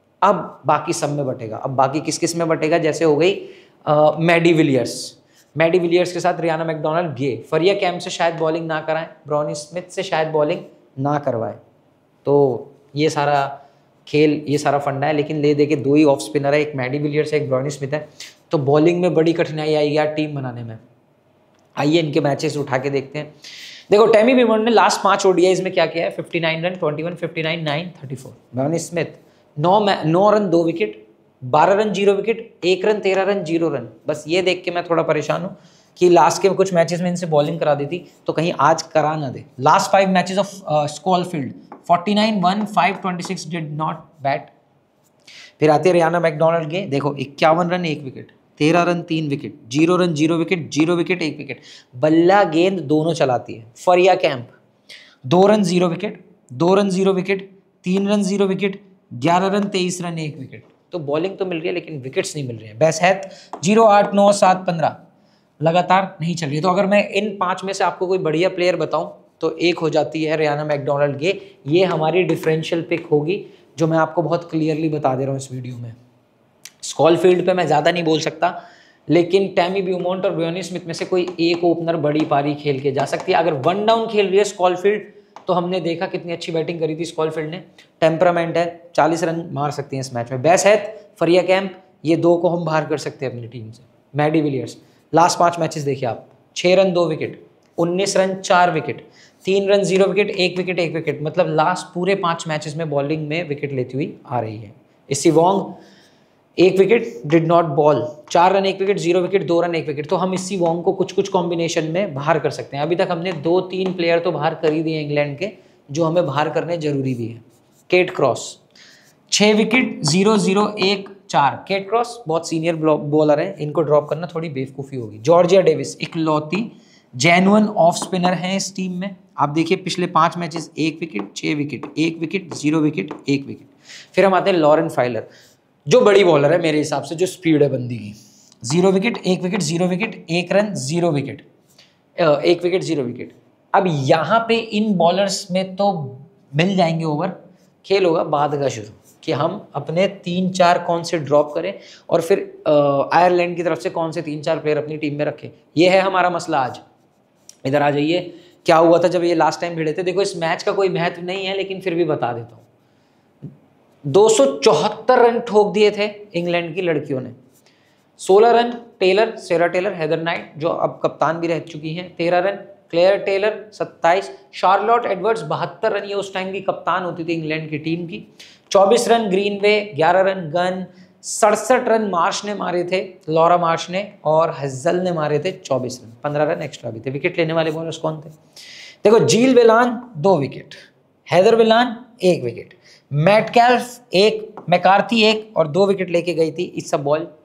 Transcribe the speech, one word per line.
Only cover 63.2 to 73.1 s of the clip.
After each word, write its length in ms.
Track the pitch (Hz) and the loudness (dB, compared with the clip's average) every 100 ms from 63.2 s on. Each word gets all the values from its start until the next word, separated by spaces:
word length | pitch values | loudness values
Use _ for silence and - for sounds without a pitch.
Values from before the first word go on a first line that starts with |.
| - - - - | -4 -16 -18 -6
ज़ीरो, 200 | 165 220 | 2 4
आठ, 300 | 220 202 202 | 6 6 4
नौ, 180 | 196 202 | 4 4
सात, 260 | 202 185 185 | 6 4 4
पन्द्रह 400 | - 165 135 - - _ _ _ _ - | 0 -2 -2 -4 -18 _ _ _ _ -4
लगातार 560 | 151 175 180 190 190 - | 0 2 2 2 0 -6
नहीं 140 | 160 175 | -6 -4
चल 120 | 151 | -4
रही। 140 | 151 | -2
तो 80 | 185 | 0
अगर 160 | 180 196 | 0 2
मैं 240 | 208 - | 2 0
इन 200 | 196 214 | -2 -4
पांच 340 | 196 180 185 | -4 -4 -4
में 100 | 190 | -6
से 100 | 190 | -2
आपको 240 | 180 - 180 | -2 -2 -2
कोई 100 | 185 | -2
बढ़िया 320 | 156 156 185 | 0 0 0
player 260 | 185 180 170 | 0 -2 0
बताऊं 340 | 151 151 180 - _ - | -2 -4 -4 -10 _ -6
तो 160 | 160 - | -4 0
एक 220 | 170 170 | 0 0
हो 100 | 160 | 0
जाती 340 | 151 147 156 | 0 -2 -2
है 140 | 156 156 | -4 0
रियाना 280 | 151 147 151 | 0 -2 -4
मैकडोनल्ड 520 | 147 135 143 143 127 | -4 -2 0 0 0
गे। 240 | 160 196 - - 139 | -4 -4 -8 -14 -2
ये 180 | 165 185 | 2 2
हमारी 380 | 160 156 175 | 0 0 0
differential 580 | 165 160 160 160 156 170 | 0 0 0 -2 -2 -4
pick 240 | - 170 | -4 -6
होगी 400 | - | 0